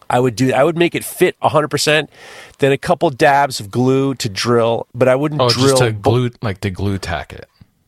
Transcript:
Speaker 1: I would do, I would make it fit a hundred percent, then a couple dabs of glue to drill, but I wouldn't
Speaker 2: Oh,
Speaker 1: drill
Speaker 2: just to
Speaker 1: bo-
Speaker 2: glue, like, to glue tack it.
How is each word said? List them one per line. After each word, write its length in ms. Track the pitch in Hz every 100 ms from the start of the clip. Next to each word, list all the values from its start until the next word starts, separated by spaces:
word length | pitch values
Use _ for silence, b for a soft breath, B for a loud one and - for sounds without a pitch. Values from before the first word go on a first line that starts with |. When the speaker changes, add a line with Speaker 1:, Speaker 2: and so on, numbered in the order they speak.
| -
Speaker 1:
I 100 | 123
would 160 | 127 107
do, 160 | 131
I 140 | 117 151
would 120 | 165
make 160 | 170
it 120 | 131 -
fit 320 | - 180 -
a 60 | 123
hundred 200 | 156 151
percent, 400 | 143 - 151 147 B B B B -
then 140 | 135
a 40 | 139
couple 320 | - 170 170
dabs 500 | 123 151 139 139 -
of 100 | 101
glue 420 | 120 127 131 139 131
to 120 | 113
drill, 580 | 92 117 120 113 117 -
but 140 | 120 123
I 80 | 127
wouldn't 240 | 151 151
Speaker 2:
Oh, 80 | 123
Speaker 1:
drill 180 | 120 135
Speaker 2:
just 80 | 104
to 120 | 123
Speaker 1:
bo- 160 | 107 139
Speaker 2:
glue, 180 | 120 123 -
like, 180 | 113 92
to 80 | 101
glue 280 | 92 98 98
tack 340 | - 80 64
it. 160 | 73 - _ - _